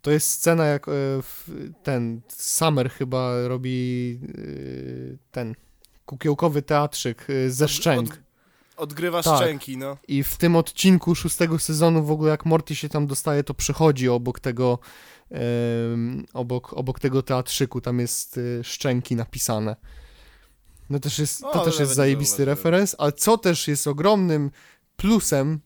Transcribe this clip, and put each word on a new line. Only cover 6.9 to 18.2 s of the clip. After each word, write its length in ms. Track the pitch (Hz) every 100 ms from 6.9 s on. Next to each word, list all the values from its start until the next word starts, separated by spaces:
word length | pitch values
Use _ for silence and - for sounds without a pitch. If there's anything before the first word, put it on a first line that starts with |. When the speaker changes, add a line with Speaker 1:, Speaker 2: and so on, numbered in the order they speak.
| - 127 117 -
Speaker 1:
e, 200 | 135 131
ze 140 | 123
Speaker 2:
Od-, 60 | 151
Speaker 1:
szczęk. 400 | - 170 127 113
Speaker 2:
od-, 60 | - _ _ _ _ _ -
odgrywa 460 | 147 147 175 170
Speaker 1:
Tak. 140 | 165 160
Speaker 2:
szczęki, 340 | 170 143 - 131
no. 200 | 139 139 -
Speaker 1:
I 140 | 139
w 120 | 139 -
tym 200 | 170 165
odcinku 580 | 160 - 190 180 -
szóstego 440 | 170 165 - 170 160
sezonu 460 | - 156 165 165
w 60 | 151
ogóle, 200 | 151 156
jak 140 | 151 160
Morty 280 | 160 -
się 140 | 151 147
tam 180 | 151 143
dostaje, 380 | 139 - 143
to 100 | 139
przechodzi 540 | 135 - - 160 135 127
obok 320 | 120 123 -
tego, 380 | 135 117 127 123 - - - - _
em, 920 | - 120 120 120 117 117 117 117 131 -
obok, 400 | 127 120 123 -
obok 280 | - 131 -
tego 220 | 135 131
teatrzyku, 580 | 127 127 123 - 131 123
tam 200 | 123 123
jest, 380 | 120 -